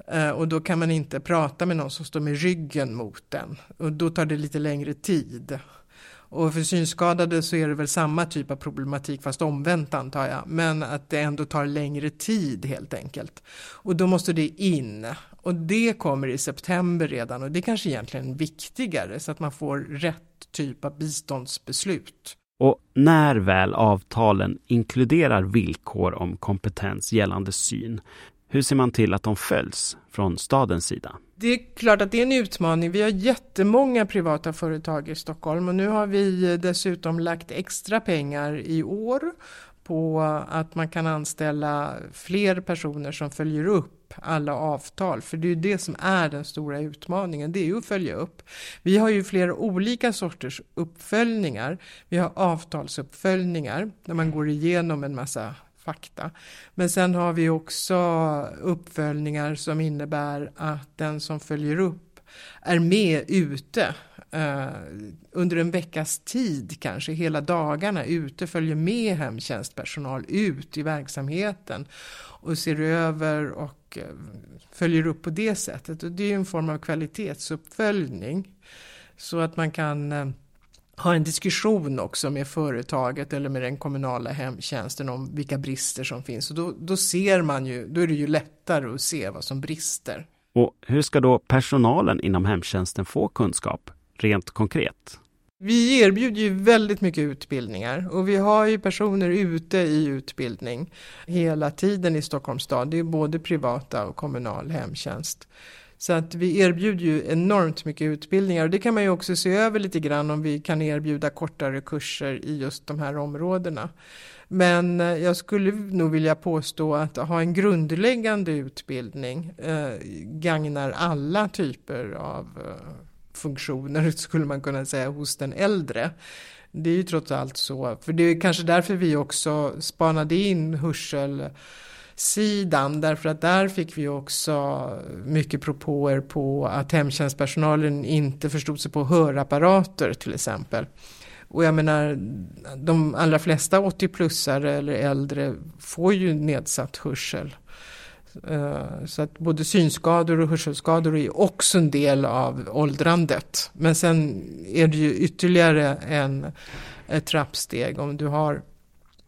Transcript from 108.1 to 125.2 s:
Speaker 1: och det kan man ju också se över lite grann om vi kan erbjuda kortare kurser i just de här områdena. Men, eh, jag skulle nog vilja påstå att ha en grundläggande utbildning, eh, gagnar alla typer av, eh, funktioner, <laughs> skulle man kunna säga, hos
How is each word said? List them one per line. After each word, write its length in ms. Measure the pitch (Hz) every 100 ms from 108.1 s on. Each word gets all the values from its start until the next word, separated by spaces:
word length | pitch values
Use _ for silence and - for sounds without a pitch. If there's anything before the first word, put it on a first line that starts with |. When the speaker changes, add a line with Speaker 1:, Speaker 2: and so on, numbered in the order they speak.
| 151 - 190 196 170
Speaker 1:
och 60 | 160
det 80 | 196
kan 160 | 233
man 80 | 220
ju 60 | 202
också 280 | 180 - 175
se 180 | 185
över 260 | 196 220 214
lite 200 | 190 165
grann 300 | 151 147 151
om 120 | 151
vi 180 | 151 147
kan 220 | 151 156
erbjuda 480 | 151 147 151 147 147
kortare 500 | - 160 - 139 135
kurser 640 | - 151 - - 139 131
i 140 | - 151
just 280 | 131 - -
de 120 | 151
här 180 | 143 147
områdena. 720 | 147 147 175 185 175 143 156 - - - - - -
Men, 520 | 185 180 175 175 175
eh, 60 | 175
jag 300 | 165 175 175
skulle 360 | - 202 190
nog 380 | 208 196 185 160
vilja 240 | 156 156
påstå 600 | 156 180 156 - - 156
att 220 | 147 151 -
ha 240 | 151 170
en 120 | 165
grundläggande 1000 | 170 202 175 156 165 220 247 220 208 175
utbildning, 1000 | 147 131 - - 131 120 143 127 143 170 185
eh, 320 | 135 156 143 107 - 82
gagnar 640 | 92 156 165 156 151 143 139
alla 580 | - 170 147 143 196 208
typer 640 | - 151 120 - 120 113
av, 340 | - - - - -
eh, 60 | - - - 131 - - -
funktioner, 800 | - 156 135 - 131 139 151 160
<laughs> 60 | 156
skulle 280 | - 165
man 160 | 143 139
kunna 240 | 143 139
säga, 240 | 135 139 131
hos 280 | 143